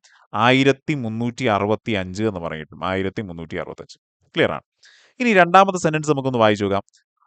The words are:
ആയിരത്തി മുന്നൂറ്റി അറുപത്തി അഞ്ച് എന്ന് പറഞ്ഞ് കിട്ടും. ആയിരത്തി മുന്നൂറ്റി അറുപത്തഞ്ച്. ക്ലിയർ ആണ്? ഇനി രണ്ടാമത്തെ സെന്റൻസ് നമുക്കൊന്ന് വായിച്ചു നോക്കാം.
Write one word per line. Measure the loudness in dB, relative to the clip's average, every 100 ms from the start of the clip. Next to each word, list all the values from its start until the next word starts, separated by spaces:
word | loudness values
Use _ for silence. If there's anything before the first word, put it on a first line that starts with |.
| -12 _ _
ആയിരത്തി | 0 4 4 4 0 -2
മുന്നൂറ്റി | -6 -4 -4 -6 -4
അറുപത്തി | -2 0 0 -2 -2
അഞ്ച് | -6 -6 -4
എന്ന് | -4 -4
പറഞ്ഞ് | -8 -10
കിട്ടും. | -14 -10
ആയിരത്തി | -6 -4 -4 -6
മുന്നൂറ്റി | -10 -12 -10 -10
അറുപത്തഞ്ച്. | -10 -14 -18 -20 _ _ _
ക്ലിയർ | 0 0
ആണ്? | -2 -10 _ _ _ _ _
ഇനി | 2
രണ്ടാമത്തെ | 4 6 6 4 2
സെന്റൻസ് | -2 -2 0
നമുക്കൊന്ന് | -2 0 2
വായിച്ചു | 2 2
നോക്കാം. | 0 -2 -6 _ _ _